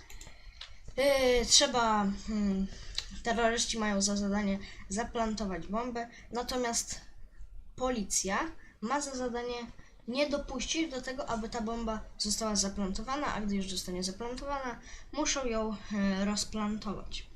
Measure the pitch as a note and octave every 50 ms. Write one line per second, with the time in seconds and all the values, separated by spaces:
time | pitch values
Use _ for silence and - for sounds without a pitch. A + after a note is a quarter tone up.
0 | - - - - - - - - - - - - - - - - - - - -
1 | C4 C#4+ C#4 C4+ C4 B3+ B3 B3 A#3 - - - D4 C4+ B3 B3 A#3 A3 G#3+ G#3
2 | G3+ G3 G3+ - - G#3 A3 G#3+ G#3 G3+ G3 F#3+ G3 F#3+ - - - - - -
3 | - - - - - A3+ A3+ A3+ A#3 A3+ A#3 A#3+ A#3 - - A3+ G#3+ G#3+ G3+ G3
4 | G3 G3+ G3+ G3+ G3+ G3+ G3 G#3 G#3 G3 G3 G3 - - - - - - G3 G#3
5 | A#3 A3+ - A#3+ A3+ A3 A3 G3+ A3 F#3 F3+ E3 E3 - G3 A3 B3 B3+ A#3 A#3+
6 | A#3 A#3+ - - - - - A#3 B3 B3 C4 B3+ B3 A#3 A#3 - - - - -
7 | - - - - - - - - - - - - - - - - B3+ B3+ B3+ A3+
8 | F#3+ F#3 - - - F#3 G3 A#3 D#4 E4 D#4+ - - - - - G#3+ A3 C4+ D4
9 | D4 C#4 C4 B3+ B3+ B3 A#3 A#3+ A#3+ B3 B3 A#3+ A#3 A#3 - - - - - -
10 | - - A#3+ C4+ D4 C#4+ C#4 C#4+ C#4+ - C4+ B3 - - - D#4+ D#4+ - C4 B3+
11 | - C4 C4 C4 - - A#3 A3 G#3+ A3 - A#3+ A3 A3 A#3 A#3 A#3 A3 A3 G#3+
12 | - - - - A3+ G#3+ G3+ - A3+ A3 G#3+ G3 F#3+ G3 G3 - G3+ F#3 G3 G#3+
13 | A3 B3+ C4+ D4 D4 A#3+ - G3+ A3 G3+ G3+ G3 G3 G3 F#3+ F3+ - - F3+ F3+
14 | F#3 F#3+ F#3 - A#3 A#3+ B3 B3+ C#4+ C#4 C#4+ C4+ C4 B3+ A#3 - - - - -
15 | - - - C#4 D#4 - - C#4+ C4+ A#3+ A3+ A3 A3 A3 G#3+ G3 - - G#3 G#3
16 | G3 G3 G3 F#3+ G3+ G#3 G#3+ G#3 - - - G#3+ G#3+ G#3 G#3+ G#3+ - G#3 F3+ -
17 | - - - - - - -